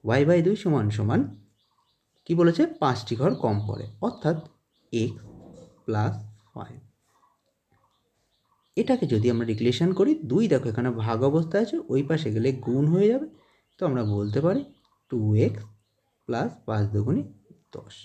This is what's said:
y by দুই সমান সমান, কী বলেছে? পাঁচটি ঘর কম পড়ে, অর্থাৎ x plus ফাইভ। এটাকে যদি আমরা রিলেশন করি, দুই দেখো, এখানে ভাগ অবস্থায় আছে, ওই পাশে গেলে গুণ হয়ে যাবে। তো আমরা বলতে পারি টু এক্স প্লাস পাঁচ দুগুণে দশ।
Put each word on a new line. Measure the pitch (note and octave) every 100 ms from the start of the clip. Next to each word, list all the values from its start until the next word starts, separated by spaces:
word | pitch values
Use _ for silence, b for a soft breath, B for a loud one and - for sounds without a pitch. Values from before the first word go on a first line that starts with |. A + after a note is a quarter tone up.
y | A2 B2+ C#3+
by | F3 E3+
দুই | G#3
সমান | F#3 C#3+ G#2+
সমান, | G#2+ G#2+ E3+ C#4+ - _ _ _ _ _ _ _ _
কী | -
বলেছে? | E3+ E3+ E3+ D#4+ -
পাঁচটি | C#3+ A#2+ - A2+
ঘর | D3+
কম | B3+ A#2 G#2 G#2
পড়ে, | G#2 - -
অর্থাৎ | G#3+ - D#3 D#3+ - _ _ _ _
x | A#2 A2 - - - - - - _
plus | - G#2+ G#2+ - - - _
ফাইভ। | - - - _ _ _ _ _ _ _ _ _ _ _ _ _ _ _ _ _ _ _ -
এটাকে | F#3 B3+ D3+
যদি | A2 A#2+
আমরা | A#2 A2+
রিলেশন | A2 A#2+ B2 E3+ F#3
করি, | A3+ D#4 B2
দুই | D#3+ A3+
দেখো, | C3+ A#2+
এখানে | A2 B2 A2+
ভাগ | A2 A2+ C3+
অবস্থায় | D#3 E3 G3+ A#3
আছে, | E4 -
ওই | C3
পাশে | C#3+ D#3+ D3
গেলে | A2 B2+ C3 A2+
গুণ | B2+ D3+
হয়ে | F3 G#3
যাবে। | C4 D#4 b b b b _
তো | F3+
আমরা | B2 G#2+ G2+
বলতে | G#2 A#2
পারি | E3 A#3+ C#4 _ _ _ _
টু | B2 G#2+ G#2+ -
এক্স | - - _ _ _ _ _ -
প্লাস | A#2+ G#3+ - -
পাঁচ | G#2+ G#2
দুগুণে | G#2 A2+ G#3+ - - _ - _
দশ। | - - -